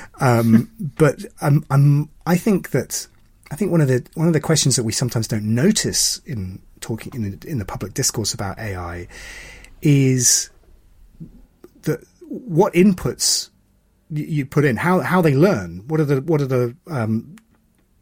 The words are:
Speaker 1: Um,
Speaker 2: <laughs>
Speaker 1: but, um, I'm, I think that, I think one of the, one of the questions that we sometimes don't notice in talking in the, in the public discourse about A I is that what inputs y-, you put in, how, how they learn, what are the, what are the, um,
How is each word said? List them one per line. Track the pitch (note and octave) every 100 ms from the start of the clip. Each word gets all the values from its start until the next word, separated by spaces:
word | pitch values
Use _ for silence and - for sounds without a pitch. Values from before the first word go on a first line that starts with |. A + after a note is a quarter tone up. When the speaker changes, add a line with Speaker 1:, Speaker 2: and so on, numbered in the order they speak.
| - -
Speaker 1:
Um, | C3+ A#2 A#2 A2 - -
Speaker 2:
<laughs> | D#3 -
Speaker 1:
but, | D3+ - - -
um, | D#3 D3 -
I'm, | C#3 C#3+ C#3+ - - D#3+
I | F3+
think | A3+ F#3+ -
that, | C#3 - - - _ _ _ -
I | D3
think | G3
one | E3
of | C#3
the, | B2+ -
one | - E3
of |
the | D#3
questions | - D#3+ C#3+ B2
that |
we | A2+
sometimes | - B2 A2+ A2
don't | A2 G#2 A#2
notice | F3+ A3 - - - - -
in | A#2 F#2 F#2+ - _
talking | - A2 - C3
in | G2+
the, | F#2 -
in | C#3+
the | F#2+
public | - G2
discourse | D3 B2+ B2+ G#2
about | - G2 G#2
A | A2 F#2
I | F2 F2 F2 - - - - - - -
is | D#3 C#3 C3+ B2+ A#2+ - - _ _ - _ _ - _ - - - _ - C4
that | D#3+ - - _ E4
what | C#4+ B3+ D#3+ G3+
inputs | F3 G3+ F#3 C3 - - - - _ _ _ _ _ _
y-, | D3+ D3+
you | D3+ C3
put | D3+
in, | C#3+ A2
how, | F3 F#3
how | B2 F3+
they | D#3+
learn, | C3+ F#3+ C3+ F2 F2 A2+
what | D#3
are | C#3+
the, | C#3
what | C#3 D#3
are | C3+
the, | B2+ B2 A#2+ -
um, | C#3+ A2 A2 B2 F#3 _ _ _ _ _ _